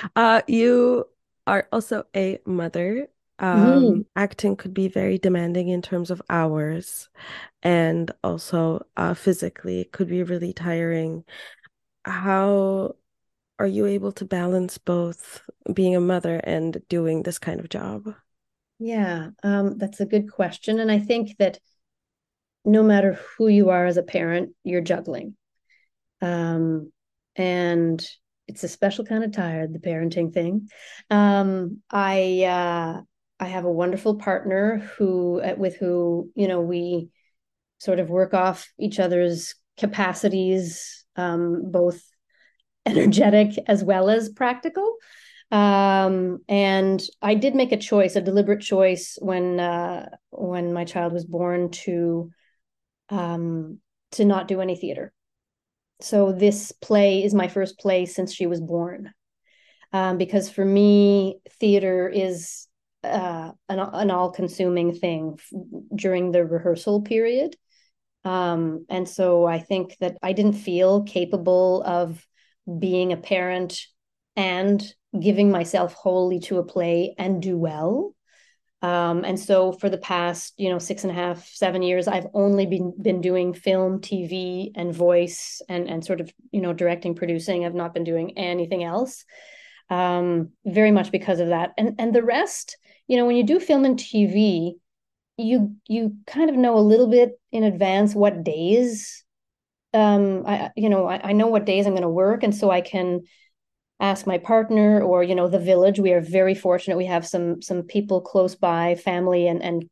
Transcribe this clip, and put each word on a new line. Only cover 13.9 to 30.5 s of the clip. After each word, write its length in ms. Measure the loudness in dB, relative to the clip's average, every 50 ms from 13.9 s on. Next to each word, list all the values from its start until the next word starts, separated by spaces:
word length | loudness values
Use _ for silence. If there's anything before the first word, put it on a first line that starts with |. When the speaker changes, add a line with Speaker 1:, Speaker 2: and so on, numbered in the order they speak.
| 0 -2 -4 -6
Speaker 1:
to 140 | -8 -8 -8
balance 500 | -6 -4 -2 -2 0 0 -2 -2 -4 -8
both 640 | -8 -4 -2 -2 -2 -2 -4 -6 -12 -18 -20 -20 -20 _ -20 -20 _ -8 -6
being 240 | -2 0 2 2 2
a 40 | 2
mother 360 | 2 2 0 0 -2 -2 -4 -4 -4
and 380 | -2 -2 -2 -2 -4 -6 -8 -8 -4
doing 340 | -4 -2 0 0 -2 -2
this 160 | -4 -6 -8 -8
kind 220 | -8 -8 -8 -8
of 100 | -8 -10
job? 440 | -10 -10 -8 -8 -10 -10 -12 -14 -16 _ _ _ _ _ _ _ _ _ _ _ _ -10
Speaker 2:
Yeah, 520 | -8 -4 -2 -2 -2 -2 -2 -4 -8 -10 -10 _
um, 360 | -2 0 0 0 0 -2 -2 -4
that's 220 | -8 -6 -6 -6
a 60 | -4
good 240 | 0 0 0 -2 -2
question. 480 | -4 -4 -4 -4 -6 -8 -4 -2 -2 0
And 120 | 2 2
I 80 | 2 2
think 400 | 2 0 0 -2 -2 -4 -2 0
that 200 | 0 0 0 -4 _ _ _ _ _ _ _ _ _ _ _ _ _ _ _ _ _ _ _ _ 2
no 160 | 4 6 6
matter 360 | 6 6 6 6 4 2 0 -2 -8 -12 -4 0
who 100 | 4 6
you 220 | 6 6 6 6
are 160 | 4 4 2
as 100 | 2 2
a 60 | 0
parent, 480 | -2 -2 -2 -2 -2 0 -2 -2 -4 -6 -10 _ -6
you're 180 | -4 -2 -2
juggling. 520 | 0 -2 -2 -4 -4 -8 -10 -10 -10 -14 -16 _ _ _ _ _ _ _ _ _ _ _ _ _ _ _ _ -8
Um, 720 | -4 -4 -2 -2 -2 -2 -2 0 0 -2 -2 -4 -6 -10 _ _ _ _ _ _ _ _ _
and 720 | -2 -2 0 0 0 0 0 2 2 2 0 -2 -4 -6 -12 -18 _ _ _ _ _ _
it's 180 | -20 -14 -10 -10
a 40 | -10
special 360 | -4 -2 0 0 0 -2 -6
kind 200 | -4 -4 -4 -4
of 80 | -4
tired, 400 | -4 -4 -4 -4 -4 -6 -6 -6
the 60 | -8 -8
parenting 540 | -8 -6 -4 -4 -4 -4 -2 -2 -4 -2
thing. 360 | -2 -2 -2 -2